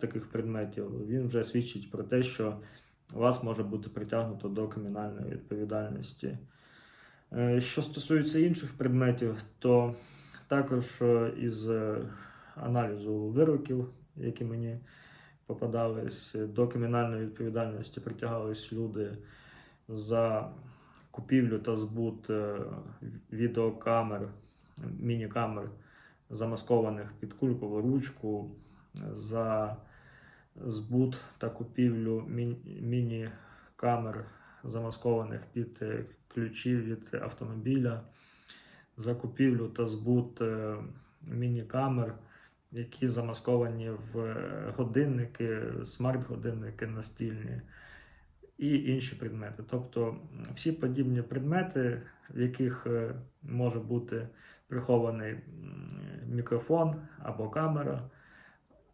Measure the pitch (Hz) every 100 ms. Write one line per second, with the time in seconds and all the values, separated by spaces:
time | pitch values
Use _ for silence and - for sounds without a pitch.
0 | 113 110 107 113 113 110 104 107 101 120
1 | 107 131 120 120 110 120 120 101 - 107
2 | 104 127 127 - 110 101 - - _ _
3 | - - 120 123 117 110 101 107 - 107
4 | 104 113 113 98 104 101 107 110 104 104
5 | 104 104 - - - 107 107 107 104 -
6 | - - - 123 - _ - - - -
7 | - - - 120 120 123 123 - - 147
8 | - 156 147 160 175 170 131 - 127 127
9 | 127 120 117 107 - - 127 123 120 117
10 | - - - - - 143 139 123 120 -
11 | 120 117 117 - 120 110 110 113 107 107
12 | 117 - - - - - 120 120 110 104
13 | 104 107 107 120 160 143 - 127 127 -
14 | - 151 120 117 117 117 117 117 - -
15 | - - - _ - 104 120 117 113 110
16 | - - - 110 107 107 120 120 117 120
17 | 117 110 110 - 117 113 113 104 - -
18 | - 101 98 113 107 107 - 113 113 104
19 | 101 107 - - - - - _ - 110
20 | 107 117 113 107 101 - - - - -
21 | - - 120 131 120 110 110 110 107 113
22 | 113 110 - 107 104 101 - - - 113
23 | 117 113 - 110 117 117 113 107 117 117
24 | 110 104 104 - - _ - - 117 -
25 | 120 117 107 120 113 104 101 - - -
26 | - _ - 110 113 110 - 120 110 104
27 | 104 - 101 - 135 120 104 104 120 135
28 | - - 107 104 104 - - - - 98
29 | 101 104 104 113 113 110 107 110 - -
30 | - - - - _ - 127 110 110 123
31 | 131 127 - - 117 - 117 - 123 113
32 | 113 113 143 120 120 120 - 101 117 123
33 | 120 113 110 - - - - - 123 120
34 | 110 110 107 - - - 123 113 113 110
35 | 120 117 110 107 - 120 120 - 107 113
36 | 117 - _ 120 113 110 127 123 113 110
37 | - - 110 - 117 110 117 135 123 113
38 | - - - - - - - - _ -
39 | 110 120 113 - 135 120 110 - 113 107
40 | 113 123 123 - 113 110 107 104 104 -
41 | - _ - 120 123 120 110 131 135 123
42 | 113 110 - - - _ _ 117 120 -
43 | 131 120 117 113 - 123 117 113 113 107
44 | - 117 113 110 92 104 107 107 117 117
45 | 147 123 117 - 113 110 117 120 117 -
46 | 123 131 127 120 117 113 110 - 110 110
47 | 110 - 113 110 113 120 - - - -
48 | - - - _ - - 147 139 127 131
49 | 123 - 113 110 104 107 107 123 127 117
50 | 117 - - 123 113 - 160 160 127 131
51 | 127 123 117 131 139 180 180 135 123 117
52 | - - - - 123 127 127 - 120 117
53 | 113 123 - _ - 123 120 117 110 120
54 | 120 113 117 - - - - 127 127 120
55 | 113 113 107 - - - - - - -
56 | 50 - 120 120 120 120 - 165 160 151
57 | - - - 113 110 156 156 151 143 135
58 | 123 - - - - _ _ _ _